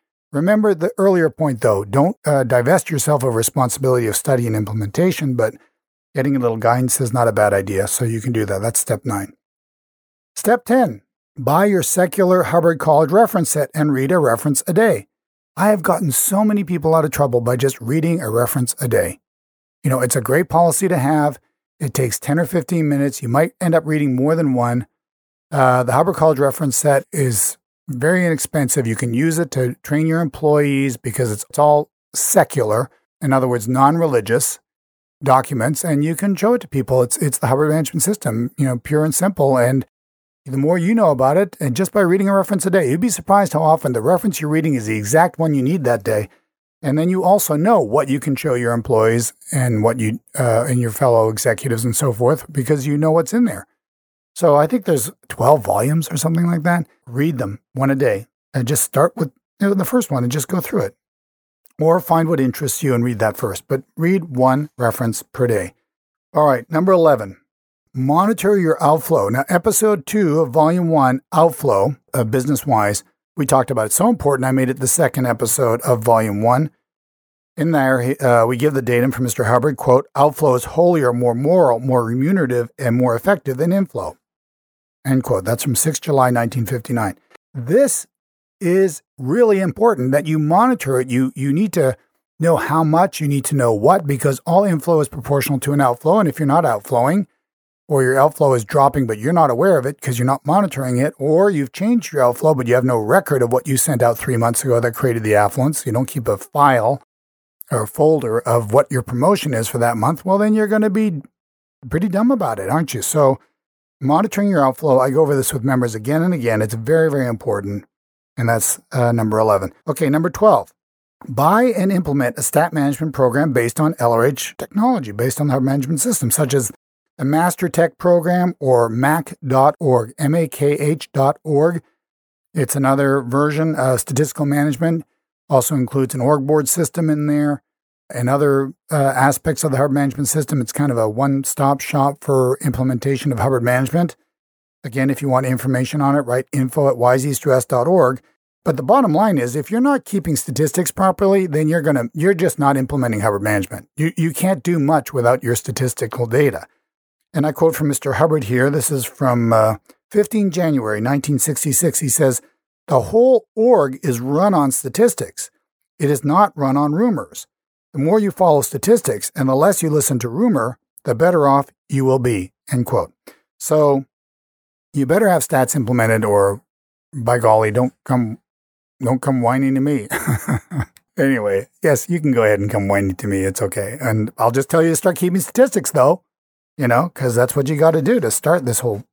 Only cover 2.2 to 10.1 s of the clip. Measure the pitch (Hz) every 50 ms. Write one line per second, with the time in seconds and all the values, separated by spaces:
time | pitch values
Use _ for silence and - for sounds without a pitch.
2.2 | - 151 147 135 127 113 127 123 120 139 185 170 - - 160 135 - 151 151 135
3.2 | 127 131 113 113 110 - - 143 127 120 - - 135 131 127 123 117 107 101 -
4.2 | - 143 135 123 120 117 107 107 104 104 107 110 104 101 - - 175 185 - -
5.2 | 151 135 123 120 110 110 - - _ _ _ _ _ _ _ _ _ _ _ 131
6.2 | 131 143 139 131 120 117 113 110 113 113 120 127 127 120 - - 131 110 113 123
7.2 | 117 117 104 110 107 101 101 98 95 104 101 95 101 - - - 123 113 113 110
8.2 | 107 127 117 110 107 98 98 95 104 117 - - - - 113 101 - - 104 101
9.2 | 98 - - _ _ _ _ _ _ _ _ _ _ _ _ _ _ _